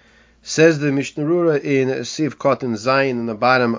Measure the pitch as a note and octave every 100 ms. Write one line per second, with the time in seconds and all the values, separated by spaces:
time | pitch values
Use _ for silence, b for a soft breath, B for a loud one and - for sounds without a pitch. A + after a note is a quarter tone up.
0 | b b b b - - D#3+ D#3 D3 C#3
1 | B2+ - D3+ F3 E3+ D3 D3 C3+ C3 C3
2 | B2 - D3+ - C#3 B2+ C3 A2 A#2 C3+
3 | C3+ B2 A#2 G#2+ A#2+ B2+ A#2+